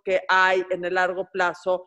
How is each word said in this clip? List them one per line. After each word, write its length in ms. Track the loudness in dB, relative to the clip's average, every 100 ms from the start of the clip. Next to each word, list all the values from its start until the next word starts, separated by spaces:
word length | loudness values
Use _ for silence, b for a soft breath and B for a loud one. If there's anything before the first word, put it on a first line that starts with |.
que 200 | -2 -2 2
hay 360 | 2 4 2 0
en 120 | -4 -2
el 80 |
largo 340 | 0 0 -2 -8
plazo 540 | -2 -2 -2 -4 -4